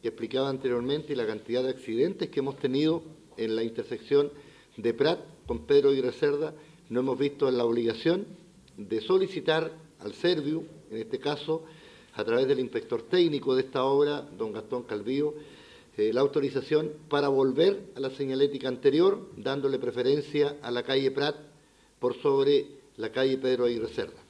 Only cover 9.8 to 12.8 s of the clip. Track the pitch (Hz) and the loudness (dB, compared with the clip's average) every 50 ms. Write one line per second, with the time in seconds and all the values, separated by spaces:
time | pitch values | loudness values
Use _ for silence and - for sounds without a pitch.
9.8 | - - - _ - 104 101 - - 175 180 156 139 147 156 160 156 - - - | -20 -20 -20 _ -12 -12 -8 -2 0 0 0 2 -2 -2 -4 -4 -6 -10 -16 -20
10.8 | - - 107 113 117 - - - - 143 147 143 - 156 156 165 - - - - | -16 -12 -10 -10 -6 -6 -6 -4 -2 -4 -4 -4 -2 -4 -4 -4 -4 -12 -20 -20
11.8 | - - - - - - - 107 104 110 113 123 135 131 139 127 127 117 - 117 | -20 -20 -20 -20 -20 -14 -6 -6 -2 0 2 2 2 2 2 0 0 -2 -4 -6